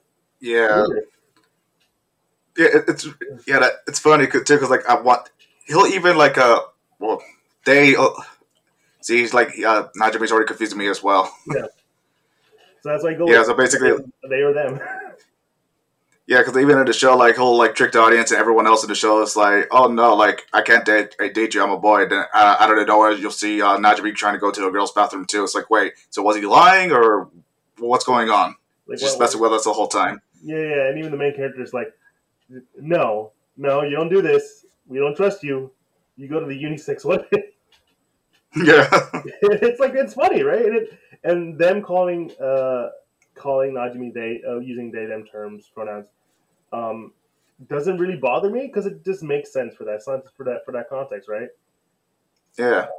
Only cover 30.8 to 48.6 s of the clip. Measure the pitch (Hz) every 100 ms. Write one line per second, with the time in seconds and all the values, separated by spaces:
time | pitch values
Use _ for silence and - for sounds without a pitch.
30.8 | 135 156 156 139 143 139 135 131 120 123
31.8 | 113 - _ _ _ _ _ 127 - 135
32.8 | 147 170 120 107 107 _ _ - 139 139
33.8 | 143 147 165 190 160 143 - - _ _
34.8 | _ 131 143 147 196 196 143 135 135 _
35.8 | _ _ _ - 135 156 143 135 151 151
36.8 | - 139 143 - - - - _ _ _
37.8 | _ _ _ _ _ _ _ 156 160 151
38.8 | 139 185 - 156 - - 202 208 233 240
39.8 | 262 269 226 269 359 233 139 208 220 233
40.8 | - - _ _ 170 175 170 151 175 202
41.8 | 202 180 180 175 165 - 135 135 131 123
42.8 | 117 - _ _ _ - 139 135 135 123
43.8 | 123 123 120 117 113 117 127 120 127 123
44.8 | 120 113 110 107 107 107 104 104 _ 113
45.8 | 107 104 104 _ _ _ _ _ _ 117
46.8 | 113 113 104 _ _ _ _ _ 127 143
47.8 | 165 180 180 156 123 123 202 240